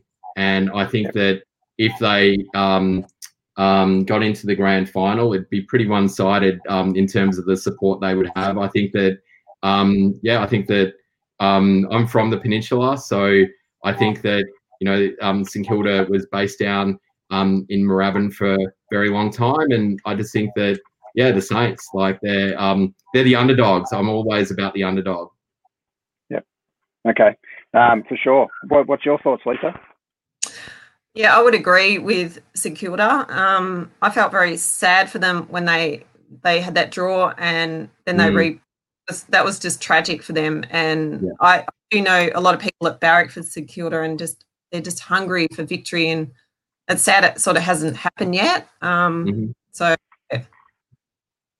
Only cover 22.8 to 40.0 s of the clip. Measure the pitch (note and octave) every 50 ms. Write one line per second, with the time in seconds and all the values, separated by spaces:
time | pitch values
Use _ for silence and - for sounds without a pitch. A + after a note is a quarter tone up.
22.8 | F#2+ F#2+ - _ _ - - B2+ C3 B2+ B2 A#2+ B2 C3+ C3 B2+ A#2 G2+ F#2+ F2+
23.8 | F2+ - - G2+ G2+ A2 G#2+ A2+ A2 A2 G#2+ G#2 G2 F#2+ F#2+ G2 G2 G2 - G2+
24.8 | G2 F#2 F#2+ G2 F#2 G2 F2+ F2 F2 - _ _ _ _ _ _ _ _ _ _
25.8 | _ _ _ _ _ _ _ _ _ _ - - - _ _ _ _ _ _ _
26.8 | _ _ _ _ - A2+ A2 - A2 G#2 - - _ - - - - _ - A#2
27.8 | A#2+ A#2+ A#2 G#2+ - - C3 - - C3 C3 C3+ A#2 - - - - - D3 C#3+
28.8 | B2+ B2 C#3 - - D3 D3 - - C#3+ B2 - - - A#2+ - - D#3+ - -
29.8 | - _ _ _ _ _ _ _ _ _ _ _ - - - - - - - -
30.8 | - _ _ _ _ _ _ A3 G#3+ G#3 - A3+ A#3+ B3 A3+ F#3 D#3 F3+ F3+ F#3
31.8 | F#3+ G3 G3+ F3 - G3+ A3 F3+ F3 E3 F3 - - _ _ - - F#3 D#3+ -
32.8 | G#3 F3+ F3+ G3 G#3+ A3+ C#4 C#4+ - - - F#3+ F#3+ F#3+ G3 F#3 F#3 F#3 F3+ F3
33.8 | E3+ - _ _ F#3+ G#3 G3+ A#3+ G3+ F#3 F#3+ G3 F3+ E3+ E3 - - - - -
34.8 | F#3 F3+ F3+ F#3+ F#3+ - - A3 F#3 F#3 F3+ F3 - - F3 F3 F3 E3+ E3+ E3
35.8 | E3 D3+ C#3+ - - _ _ _ _ _ - - - F3 E3+ F3 F3 F#3+ E3 F3
36.8 | - - - F#3 F3+ F#3 F#3+ F#3 F3+ - - - F3 E3+ E3 E3 E3+ E3 D#3+ D#3+
37.8 | - - _ _ _ F#3 F3+ F3 E3+ D#3+ - E3 E3 D#3+ D#3 - _ _ _ _
38.8 | _ _ _ _ _ - - - - - - F#3 - G3 G3 - - F3 E3+ -
39.8 | - - E3+ E3